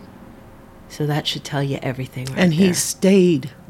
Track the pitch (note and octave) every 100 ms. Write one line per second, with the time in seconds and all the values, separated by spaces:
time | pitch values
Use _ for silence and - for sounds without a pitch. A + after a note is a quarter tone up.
0 | - - - - - - - - - -
1 | D3+ D3+ - - - C#3 C#3 C3+ C#3 B2+
2 | C3 B2+ C3 C3 F3+ D#3 F#3+ E3+ - -
3 | F#3 G3 F3+ D3+ B2+ -